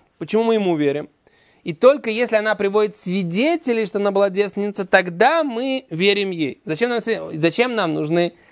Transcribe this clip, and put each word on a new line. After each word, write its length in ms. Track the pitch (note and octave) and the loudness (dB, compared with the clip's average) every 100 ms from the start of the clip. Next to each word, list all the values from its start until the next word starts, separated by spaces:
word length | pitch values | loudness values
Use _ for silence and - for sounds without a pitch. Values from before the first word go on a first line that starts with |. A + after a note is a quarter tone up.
| _ - | _ -14
Почему 280 | D#3+ G#3+ A3+ | -2 0 2
мы 100 | A3 | 2
ему 200 | G3 E3 | 2 0
верим? 340 | D3 C#3+ D3+ _ _ _ _ _ | 0 -2 -6 _ _ _ _ _
И 100 | - | -10
только 360 | D#3 B3 C#4+ A#3 | 4 4 4 0
если 280 | A3 A#3+ G#3+ | -2 0 0
она 180 | G#3+ G#3 | 0 0
приводит 400 | G3 G3+ G#3+ - | 0 0 0 -2
свидетелей, 920 | - F#3 F3 F3 C#4+ E4+ C4 A3+ G#3 | -4 -2 -2 0 2 0 0 -2 -2
что 140 | G3+ | -2
она 100 | G3+ | 0
была 220 | G3 G3+ | 2 2
девственница, 560 | F#3+ G3+ G3+ G#3 G3+ F#3+ | 2 -2 -2 -6 -4 2
тогда 560 | G3 F#3 E3+ A#3+ E4 | 2 2 2 2 2
мы 420 | D4 A3+ C4 C4 - | 0 -4 -4 -4 -6
верим 400 | D#3+ G3 G3+ G3 | -2 2 2 0
ей. 280 | F3 C#3+ - | -4 -4 -6
Зачем 260 | - D#3 A#3+ | -8 -4 -2
нам 80 | A#3+ | -2
сви-, 420 | A3+ G3+ D#3+ E3 | -4 -6 -6 -2
зачем 360 | E3 D#3+ B3 A3+ | 0 2 0 0
нам 180 | F3 | -2
нужны 400 | D3+ D3+ E3+ F3 - _ | -2 0 0 0 -4 _